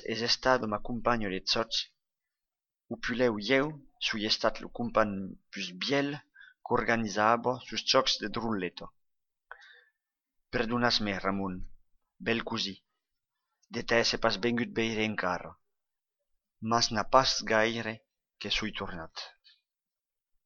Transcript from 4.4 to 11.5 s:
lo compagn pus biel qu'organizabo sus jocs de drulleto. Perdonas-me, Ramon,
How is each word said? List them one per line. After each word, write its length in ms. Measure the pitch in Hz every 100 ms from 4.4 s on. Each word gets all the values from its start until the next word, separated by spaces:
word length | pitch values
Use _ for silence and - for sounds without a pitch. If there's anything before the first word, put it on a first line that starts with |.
| 113 -
lo 80 | -
compagn 440 | - 120 113 104 98 95 - _
pus 160 | 98 92 90
biel 320 | 107 139 143 143 _ _ - _ -
qu'organizabo 920 | 120 110 117 110 98 107 117 120 127
sus 240 | - 110 -
jocs 320 | 135 131 -
de 80 | 107
drulleto. 600 | 117 113 104 87 - 85 _ _ _ _ _ _ - - - _ _ _ _ _ _ _
Perdonas-me, 640 | 123 113 120 120 117 104 95
Ramon, 420 | 98 98 98